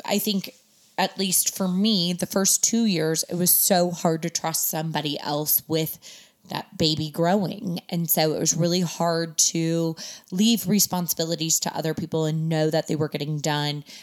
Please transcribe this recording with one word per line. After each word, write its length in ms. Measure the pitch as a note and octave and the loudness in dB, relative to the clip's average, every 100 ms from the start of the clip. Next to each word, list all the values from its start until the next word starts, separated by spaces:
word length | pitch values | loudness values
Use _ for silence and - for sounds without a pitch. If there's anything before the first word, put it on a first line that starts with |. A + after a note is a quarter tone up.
I 140 | - G3+ | -4 -2
think, 360 | G#3+ G3 - - _ _ _ - | 0 -2 -4 -12 _ _ _ -2
at 200 | F#3+ - | -2 0
least 380 | G3 F3 - - | 0 0 0 -2
for 100 | F#3+ | -2
me, 460 | F3+ G#3+ G#3 F3 | 2 2 2 2
the 140 | F3 F#3+ | 0 -2
first 360 | G3 F#3+ - | 0 2 2
two 220 | - A3+ | 2 2
years, 400 | A3+ E3+ D#3 D#3+ - | 2 2 2 0 -2
it 60 | F3 | 0
was 140 | F3 | 2
so 400 | - - F#3 F3 | 2 4 4 4
hard 300 | E3+ F3+ D#3+ | 2 0 0
to 80 | E3 | -2
trust 400 | - D#3+ D#3+ - | -4 -2 -2 -2
somebody 500 | D#3+ D#3+ D3+ D3+ C#3+ | -2 -2 -2 -2 -4
else 440 | - D3 D3+ - - | -2 -2 0 -2 0
with 320 | D#3+ D#3 - - - - _ - | 0 0 -4 -16 -20 -20 _ -8
that 280 | - - - | -8 -6 0
baby 340 | D#3+ D3+ D#3 | 2 2 -2
growing. 680 | D3 E3+ G3+ F3+ G3+ F#3+ F3 - | 0 2 2 0 -4 -6 -6 -6
And 220 | F3 E3 | -4 0
so 240 | - D#3 | 2 2
it 60 | D3+ | 2
was 160 | D#3+ D#3+ | 0 2
really 240 | E3+ F3 | 2 2
hard 580 | F3 - E3+ E3 E3 D#3 | 0 0 0 0 -2 0
to 560 | - E3 E3 E3 E3 D#3+ - - - | 0 2 0 0 0 -4 -10 -16 -8
leave 360 | F#3 A3 A#3 F3+ | 2 4 4 2
responsibilities 920 | G#3+ - F3+ F3 - D#3+ E3 D#3+ - | 2 2 0 -2 -2 -2 -2 0 0
to 160 | - - | 0 -2
other 180 | D#3 | -2
people 300 | D#3 D#3+ D#3+ | -2 -2 -2
and 240 | D#3 D#3+ D#3+ | 0 0 0
know 220 | D#3+ D#3 | 2 2
that 180 | D#3+ D3+ | 0 0
they 80 | D#3 | -2
were 120 | D#3 | -2
getting 300 | D3 D3 D#3 | -4 -4 -4
done, 460 | D3 D3 D3 D3 C#3+ - | -2 0 -2 -4 -10 -18